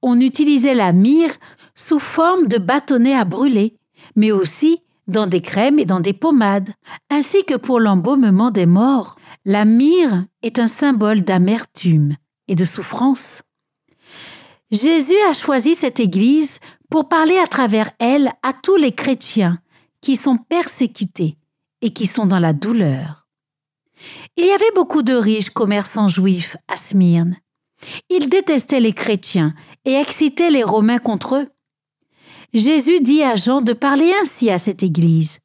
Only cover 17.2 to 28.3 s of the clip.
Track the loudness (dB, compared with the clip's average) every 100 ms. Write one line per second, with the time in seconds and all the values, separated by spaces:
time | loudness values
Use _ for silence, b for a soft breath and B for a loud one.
17.2 | 2 2 0 0 0 0 -2 -4 0 2
18.2 | 0 -2 -8 -6 0 2 2 -2 -4 -4
19.2 | -4 0 0 -2 _ _ _ _ -4 -2
20.2 | 0 -2 -2 -4 -4 -4 -4 -4 -10 -4
21.2 | -6 -6 _ _ _ _ -8 -4 -6 -2
22.2 | 0 0 0 -2 -2 -2 0 -2 -8 -14
23.2 | _ _ _ _ _ _ _ B B B
24.2 | B -2 0 2 2 0 0 0 0 0
25.2 | 2 0 -4 -4 -2 -2 -4 -2 0 2
26.2 | 0 0 -4 -12 -12 -10 -4 0 2 2
27.2 | 0 -6 _ _ _ B B B _ -2
28.2 | 0